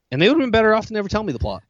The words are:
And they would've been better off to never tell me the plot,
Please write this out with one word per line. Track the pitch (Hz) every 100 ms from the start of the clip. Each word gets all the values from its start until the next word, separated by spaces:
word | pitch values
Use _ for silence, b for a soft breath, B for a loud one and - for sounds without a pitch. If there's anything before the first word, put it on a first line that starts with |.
| _
And | 131
they | 190
would've | 311
been | 254
better | 226 220
off | 214 196
to |
never | 214 196
tell | 214
me | 214
the | 117
plot, | 107 95